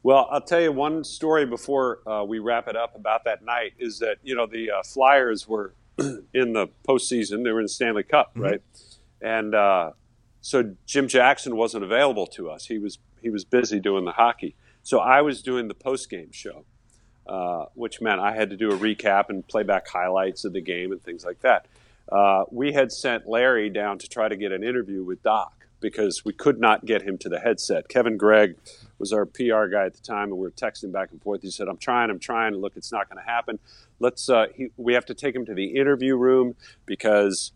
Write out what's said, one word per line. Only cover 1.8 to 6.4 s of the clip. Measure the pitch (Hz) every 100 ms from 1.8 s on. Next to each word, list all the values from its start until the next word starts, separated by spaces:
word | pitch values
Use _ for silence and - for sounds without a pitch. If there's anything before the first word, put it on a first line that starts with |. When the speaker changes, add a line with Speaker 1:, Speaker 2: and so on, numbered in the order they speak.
| 127 113 110
Speaker 1:
uh, | 107
we | 104 113
wrap | 107 117 117
it | 110
up | 117 -
about | 107 113 117
that | 101
night, | 107 120 107 _
is | 120 107
that, | 110 -
you | 131 123
know, | 113
the, | 113 113
uh, | 98
Flyers | - 135 131 139 123 104 -
were | 110 98 _ _
<clears throat> | - 139 113 -
in | 127